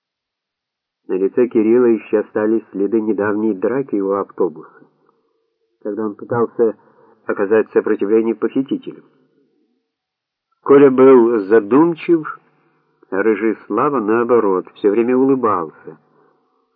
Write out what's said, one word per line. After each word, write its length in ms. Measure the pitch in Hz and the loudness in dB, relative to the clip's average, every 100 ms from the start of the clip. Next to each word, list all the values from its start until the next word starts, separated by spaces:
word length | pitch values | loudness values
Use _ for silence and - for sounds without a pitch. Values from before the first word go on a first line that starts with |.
| _ _ _ _ _ _ _ _ _ _ - | _ _ _ _ _ _ _ _ _ _ -10
На 80 | 92 | -4
лице 340 | 95 - 123 | -2 0 0
Кирилла 380 | 117 107 120 123 | 0 2 2 2
ещё 340 | 110 - 107 | 0 -2 -4
остались 420 | 104 113 107 113 - | -2 -4 -2 -2 -4
следы 300 | 95 101 113 | -6 -2 -2
недавней 520 | 110 98 101 104 110 | -2 -2 -2 -2 -4
драки 440 | 95 101 131 135 107 | -2 -4 -4 -6 -4
у 160 | 98 | -4
автобуса, 760 | 98 95 - 92 78 - _ _ _ _ _ _ _ _ _ _ _ | -4 -6 -4 -6 -6 -20 _ _ _ _ _ _ _ _ _ _ _
когда 220 | 110 104 110 | -12 -8 -8
он 100 | 98 | -10
пытался 640 | - 120 110 - 113 - _ _ _ _ - | -6 -4 -4 0 -2 -2 _ _ _ _ -10
оказать 440 | 107 98 110 101 | -6 0 0 0
сопротивление 640 | 113 98 107 101 110 113 110 | -2 -2 -2 0 0 0 -4
похитителям. 680 | 113 135 135 156 - - _ _ _ _ _ _ _ _ _ _ _ _ _ _ _ _ | -4 -4 -4 -6 -10 -20 _ _ _ _ _ _ _ _ _ _ _ _ _ _ _ _
Коля 260 | - 139 139 | 2 6 6
был 500 | 127 131 131 117 120 95 | 6 6 6 4 0 2
задумчив, 920 | 113 101 127 170 165 - 170 151 - _ _ _ _ _ _ - | 0 2 0 0 -2 -2 -2 -4 -16 _ _ _ _ _ _ -10
а 140 | 95 | -4
рыжий 340 | 104 101 110 101 - | -2 0 -2 -6 -6
Слава, 320 | 104 143 135 | -4 -2 -2
наоборот, 720 | 101 113 120 120 104 92 - - | -2 -2 0 0 0 -2 -6 -4
всё 140 | 104 | -2
время 280 | 104 117 127 | 0 0 0
улыбался, 800 | 135 135 117 95 78 - - 78 _ _ _ _ _ _ _ | 0 0 -2 -4 -6 -14 -20 -20 _ _ _ _ _ _ _